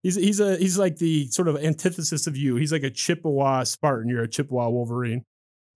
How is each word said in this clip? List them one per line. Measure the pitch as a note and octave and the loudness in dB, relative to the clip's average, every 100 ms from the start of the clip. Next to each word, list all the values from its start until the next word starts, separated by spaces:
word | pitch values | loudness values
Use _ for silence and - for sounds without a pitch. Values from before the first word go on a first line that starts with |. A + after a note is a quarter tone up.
He's, | F#3 F#3+ | -2 2
he's | F#3 G3+ | 2 4
a, | G3+ F3 | 2 2
he's | F#3+ F3+ | 2 2
like | F#3 D3+ | 0 2
the | E3 D#3 C3+ | 2 2 0
sort | - F3 | 0 0
of | D3 | 2
antithesis | D#3 D3+ F#3 E3+ D#3 D#3 E3+ | 0 0 -2 -2 -4 -2 -4
of | C3+ | -2
you. | C#3 B2 | 0 2
He's | D3+ | 0
like | D#3+ | 0
a | C#3 | -2
Chippewa | - - E3+ D#3+ C#3 C#3 C3 | -4 -6 -4 -2 2 2 2
Spartan. | B2 - D3+ B2 A#2 | -2 -2 0 0 0
You're | B2 | -2
a | A2+ | -2
Chippewa | - C#3 B2 A#2 | -2 -2 0 0
Wolverine. | A#2+ A#2 A#2+ A#2+ A#2+ - _ _ _ _ | 0 -2 -2 -2 -4 -6 _ _ _ _